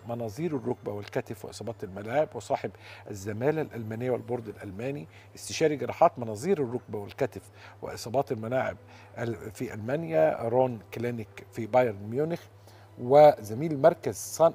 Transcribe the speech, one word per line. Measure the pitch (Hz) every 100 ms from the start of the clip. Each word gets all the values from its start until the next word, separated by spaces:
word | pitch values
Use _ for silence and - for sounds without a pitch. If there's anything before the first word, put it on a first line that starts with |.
| 104
مناظير | 120 113 101 170 135
الركبة | 120 120 123
والكتف | 104 104 131 - 113
وإصابات | - 104 110 107
الملاعب، | 98 95 107 139 156
وصاحب | 117 - 131 110 - - - -
الزمالة | 101 104 107 135 156
الألمانية | 117 117 107 110 127
والبورد | 117 110 120 113
الألماني، | 95 101 92 131 147 160 - -
استشاري | - - - 156 139
جراحات | 123 - 139 -
مناظير | 113 104 170 170
الركبة | 120 120 - 107
والكتف | 98 - 123 95 - - - -
وإصابات | - 92 117 131 139
الملاعب | 110 113 127 107 92 - - - 107
ال-، | 117 104 104
في | - 127
ألمانيا، | 107 110 151 165 160 156 - 117
رون | 123 131 110 90
كلينيك | 117 120 120 101 - -
في | - 110
بايرن | 123 123 98 104
ميونخ، | 127 156 170 - - - - - -
وزميل | 123 147 151 - 104 113 165 139
مركز | 160 - 123
سان | 98 - - 165